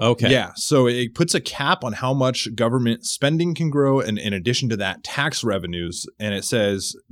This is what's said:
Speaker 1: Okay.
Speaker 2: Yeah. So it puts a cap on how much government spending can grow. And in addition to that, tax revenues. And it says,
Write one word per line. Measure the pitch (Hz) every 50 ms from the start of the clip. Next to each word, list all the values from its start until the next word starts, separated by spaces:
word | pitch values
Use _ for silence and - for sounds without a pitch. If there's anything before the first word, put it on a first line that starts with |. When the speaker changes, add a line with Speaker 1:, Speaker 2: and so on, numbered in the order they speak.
Speaker 1:
Okay. | 107 120 120 120 120 104
Speaker 2:
Yeah. | 131 123 98 - -
So | - - - 151 135 127
it | 120 123 123 123 117 117
puts | - 170 165 -
a | 165
cap | - - - - 139 151 185 - -
on | 120 101
how | - 127 131 139
much | 139 127 131 123 - - 113 110
government | 110 117 117 123 135 123 117 117 - -
spending | - - - 139 143 160 165 170 175 160
can | 165 165 151
grow. | 143 143 139 135 135 135
And | - - 107 101
in | - 107 101
addition | 95 - 120 120 - 131 117
to | 113
that, | 98 98 95 90 - -
tax | - - 143 143 156 123 -
revenues. | - 110 98 95 87 87 87 87 87 85 85 - - - - -
And | 107 104 101
it | 98 -
says, | - 127 113 104 101 101 98 - - - - - -